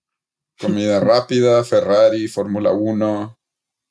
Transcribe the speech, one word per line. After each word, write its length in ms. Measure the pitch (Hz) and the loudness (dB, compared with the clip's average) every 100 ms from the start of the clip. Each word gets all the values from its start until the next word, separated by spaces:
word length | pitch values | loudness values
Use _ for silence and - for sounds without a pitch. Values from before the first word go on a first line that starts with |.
| _ _ _ _ _ - | _ _ _ _ _ -10
Comida 400 | 104 104 107 101 | -6 -2 0 0
rápida, 640 | 101 120 120 127 120 120 | 2 2 0 0 2 2
Ferrari, 640 | 120 107 92 101 110 110 107 | 2 0 2 4 2 2 -6
Fórmula 440 | - 101 101 104 | -6 -6 -2 -2
uno. 680 | 98 107 110 107 104 104 - _ _ _ _ _ | 0 -2 -2 -2 -4 -8 -16 _ _ _ _ _